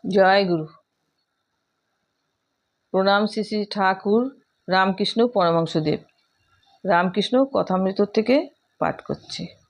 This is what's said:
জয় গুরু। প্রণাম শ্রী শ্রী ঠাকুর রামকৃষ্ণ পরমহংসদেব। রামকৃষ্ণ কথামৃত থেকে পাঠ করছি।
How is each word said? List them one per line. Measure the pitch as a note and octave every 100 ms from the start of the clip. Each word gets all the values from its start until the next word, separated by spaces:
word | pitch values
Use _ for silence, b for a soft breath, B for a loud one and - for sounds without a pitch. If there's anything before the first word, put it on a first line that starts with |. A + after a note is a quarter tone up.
| -
জয় | F#3+ F#3+ G3
গুরু। | G3 E3+ D#3 _ _ _ _ _ _ _ _ _ _ _ _ _ _ _ _ _ _ _ _ _ _
প্রণাম | F#3+ F#3+ G3+ G#3+
শ্রী | A3
শ্রী | G#3 G#3+
ঠাকুর | G#3 G#3 F#3+ F#3+ G#3 A3 B3+ - _ _ -
রামকৃষ্ণ | F#3 F#3+ F#3+ G3+ - A#3+
পরমহংসদেব। | G#3 F3 E3 E3 E3 D#3 - - _ _ _ _ _ _ _
রামকৃষ্ণ | F#3+ F3 F#3 F#3 - B3
কথামৃত | C4+ A3 F3+ F#3 F#3+ G3
থেকে | G3+ - A3 C4+ C#4+ _ _ _
পাঠ | E3 -
করছি। | - - - - - -